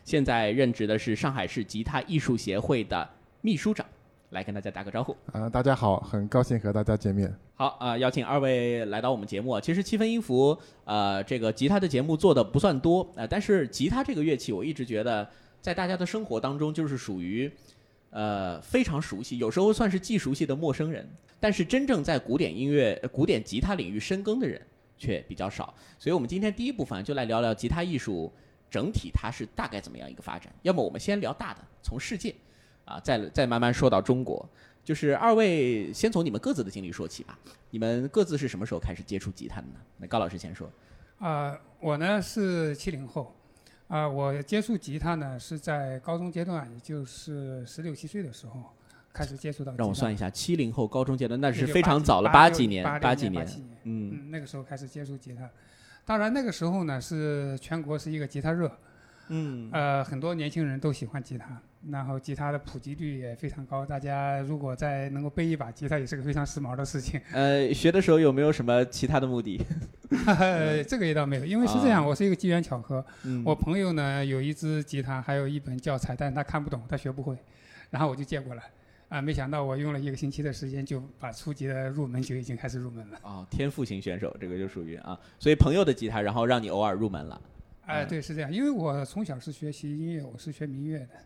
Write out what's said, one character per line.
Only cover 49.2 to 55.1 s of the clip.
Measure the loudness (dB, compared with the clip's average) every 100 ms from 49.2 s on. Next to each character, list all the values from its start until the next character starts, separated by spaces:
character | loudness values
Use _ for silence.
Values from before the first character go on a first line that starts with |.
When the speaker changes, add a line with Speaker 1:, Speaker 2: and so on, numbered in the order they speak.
| -6
Speaker 3:
始 | -6
接 | -8
触 | -6
到 | -8
吉 | -2
他。 |
Speaker 1:
让 | 0
我 |
算 | 2 0
一 | 0
下， | -4
七 | -4 0 0
零 | 0
后 | 0 0
高 | 0 0
中 | 0
阶 | 0
段， | 0
那 | 0
是 | 2 2
非 | 4
常 | 6 6
早 | 6 6
了， | 10
Speaker 3:
那 |
就 |
八- | 12 12
Speaker 1:
八 |
几 | 10 4
年， | 4
Speaker 3:
八- | 0 2
Speaker 1:
八 | 2 2
几 | 2
年。 | -2 -4
Speaker 3:
八 |
几 | -8
年， | -14 -14
Speaker 1:
嗯。 | -8 -6 -6
Speaker 3:
嗯， | -8 -10
那 | -12
个 | -12
时 | -12
候 |
开 | -10 -12
始 | -12
接 | -12
触 | -10